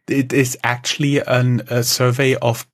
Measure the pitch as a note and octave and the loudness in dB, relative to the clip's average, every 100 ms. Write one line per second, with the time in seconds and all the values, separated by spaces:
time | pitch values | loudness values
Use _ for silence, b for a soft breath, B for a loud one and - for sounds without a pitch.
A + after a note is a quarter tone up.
0 | - C3+ C3 C3+ B2 - A#2+ B2 - - | -2 -2 0 0 0 -2 -2 -2 -4 -2
1 | C#3+ C#3 - B2+ B2+ A#2+ - A#2+ A#2+ - | 0 0 0 2 2 0 0 -2 0 0
2 | B2 B2 C3+ B2+ A#2 A2+ - | 0 2 0 2 0 -2 -6